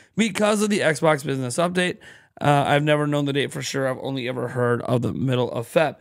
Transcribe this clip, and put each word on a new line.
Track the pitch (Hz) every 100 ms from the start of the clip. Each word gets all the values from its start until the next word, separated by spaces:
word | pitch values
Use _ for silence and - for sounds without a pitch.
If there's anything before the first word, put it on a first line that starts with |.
| - -
because | 220 - 208 214
of | 214
the | 202
Xbox | 135 151 - 151 147
business | 139 131 123
update. | 170 180 180 - - - _ -
Uh, | - 143 110
I've | 143
never | 151 151 147
known | 147 143
the |
date | 139 123
for | 135
sure. | 131 139 135
I've | 127
only | - 135 120
ever | 127 120
heard | 123 123 120
of | - 123
the | 123
middle | - 123 127 120
of | - 117
Feb." | - 156 -